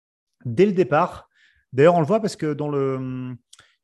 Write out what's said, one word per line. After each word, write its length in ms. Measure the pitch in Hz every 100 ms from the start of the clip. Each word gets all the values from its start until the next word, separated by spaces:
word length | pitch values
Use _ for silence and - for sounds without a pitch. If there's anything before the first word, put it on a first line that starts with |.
| _ _ _ _
dès 220 | - 117 202
le 60 |
départ. 560 | 180 170 147 180 - - _ _ _ _
D'ailleurs, 220 | 123 156
on 60 | 175
le 60 | 147
voit 140 | 220
parce 160 | 208 -
que 160 | 156
dans 160 | 143 147
le, 680 | 143 135 131 131 127 127 123 _ - _ _